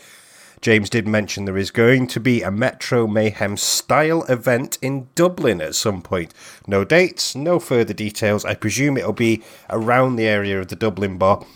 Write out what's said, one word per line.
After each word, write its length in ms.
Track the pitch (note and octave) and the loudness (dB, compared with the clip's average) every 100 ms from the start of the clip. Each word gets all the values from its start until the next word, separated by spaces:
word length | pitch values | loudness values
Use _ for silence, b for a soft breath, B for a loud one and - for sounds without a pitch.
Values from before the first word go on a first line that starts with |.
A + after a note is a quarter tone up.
| B B B B B B | B B B B B B
James 280 | A#2 A2 G2+ | 2 2 2
did 180 | A#2+ G#2 | -2 0
mention 380 | G#2+ F#2+ - G2 | -2 -2 -6 -4
there 120 | F#2+ | -4
is 120 | G2 | -2
going 360 | A#2 A#2 C3 B2 | 4 4 4 2
to 120 | A#2 | -2
be 220 | A#2+ A#2+ | 0 0
a 80 | F2+ | 0
Metro 540 | G2+ B2+ - - B2 A2 | 0 -2 -2 -2 0 0
Mayhem 500 | G#2+ G#2+ - G2+ G2+ | 2 0 -2 -4 -4
style 640 | - - - C3+ D#3 E3 | -2 -4 0 0 2 0
event 540 | - B2 B2+ A#2+ C#3+ - | 0 -2 0 0 -2 -6
in 260 | C3 C#3 B2+ - | -4 -6 -6 0
Dublin 460 | F3 F3+ C#3 F2+ | 0 2 0 0
at 140 | D2+ - | -2 -4
some 260 | A2+ F#2 | -4 -4
point. 320 | - F#2+ D#2+ B B B - | -4 -6 -6 B B B -2
No 180 | G2 | 0
dates, 520 | G2 E3 F3+ - - C3 | 4 4 2 -2 -6 -4
no 240 | D#3 F3 | 0 -2
further 340 | - B2 G#2 | 2 0 0
details. 500 | F#2+ G#2+ - G#2+ G#2 | -2 -8 -2 0 0
I 120 | G2 G2+ | -2 -4
presume 420 | G#2+ G2 C#3+ C3+ | -2 0 0 0
it'll 160 | F#2+ | -2
be 300 | G2+ A2+ A2 B B B | 0 2 0 B B B
around 460 | A2+ A2+ B2+ C3 A#2+ | -4 2 2 2 2
the 100 | A2 | 0
area 320 | G#2 G2+ G2 | 0 0 -4
of 100 | F#2 | -6
the 60 | G2 | -4
Dublin 420 | A2 F#2 G2+ F2+ | -2 -2 -4 0
bar. 280 | F#2+ G2 B | 2 2 B